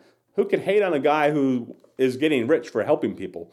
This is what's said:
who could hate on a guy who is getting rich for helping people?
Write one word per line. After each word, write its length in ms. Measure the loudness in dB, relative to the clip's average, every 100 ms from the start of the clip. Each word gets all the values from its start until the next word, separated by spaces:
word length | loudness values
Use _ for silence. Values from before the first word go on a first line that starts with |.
| _ _ _ -4
who 100 | 0
could 160 | 0
hate 200 | 2 0
on 120 | 2
a 60 | 0
guy 320 | 2 2 2
who 440 | 2 0 0 -4 -16 _ -2
is 200 | 0 0
getting 300 | 0 0 2
rich 220 | 0 0
for 140 | -4
helping 320 | 0 0 0 -6
people? 360 | -10 -12 -16